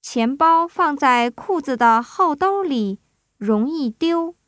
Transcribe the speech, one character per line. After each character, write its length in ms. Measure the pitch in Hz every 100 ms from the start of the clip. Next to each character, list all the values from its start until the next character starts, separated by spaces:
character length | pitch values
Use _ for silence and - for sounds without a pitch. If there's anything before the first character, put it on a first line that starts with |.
钱 360 | - - 226 277
包 320 | 320 330 339
放 280 | - 339 285
在 320 | 277 247 240
裤 320 | 233 - 359
子 160 | 285 247
的 240 | 240 226
后 360 | 240 - 359 285
兜 260 | 370 392
里， 380 | 381 262 208 190 _ _ _ _
容 320 | 208 214 240
易 220 | 320 262
丢。 460 | 220 330 339 330 349